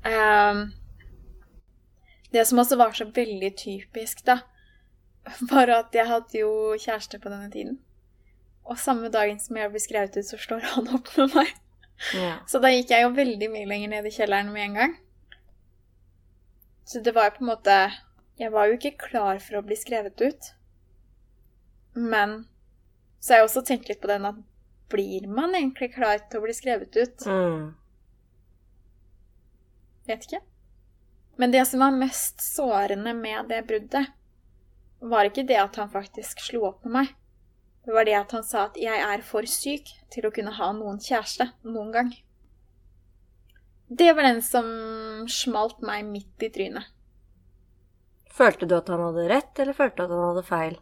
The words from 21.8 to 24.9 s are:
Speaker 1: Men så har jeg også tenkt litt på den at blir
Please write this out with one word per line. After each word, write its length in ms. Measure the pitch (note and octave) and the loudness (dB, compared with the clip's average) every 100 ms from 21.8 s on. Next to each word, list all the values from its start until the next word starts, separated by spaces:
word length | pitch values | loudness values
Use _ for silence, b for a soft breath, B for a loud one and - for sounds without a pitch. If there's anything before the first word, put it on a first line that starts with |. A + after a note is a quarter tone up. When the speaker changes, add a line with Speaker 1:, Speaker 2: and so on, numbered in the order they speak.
| _ A#3+ | _ -6
Speaker 1:
Men 500 | A#3 A3 G#3 A3 A3+ _ _ _ _ _ _ _ | 0 0 0 -4 -16 _ _ _ _ _ _ _
så 120 | - | 6
har 60 | A#3 | 8
jeg 80 | A3 | 8
også 180 | C4 B3+ | 2 -2
tenkt 220 | B3 - | -4 -4
litt 140 | - | -8
på 60 | - | -2
den 180 | G3+ G3+ | -2 -2
at 100 | G#3+ - _ _ _ | -8 -20 _ _ _
blir 380 | _ | _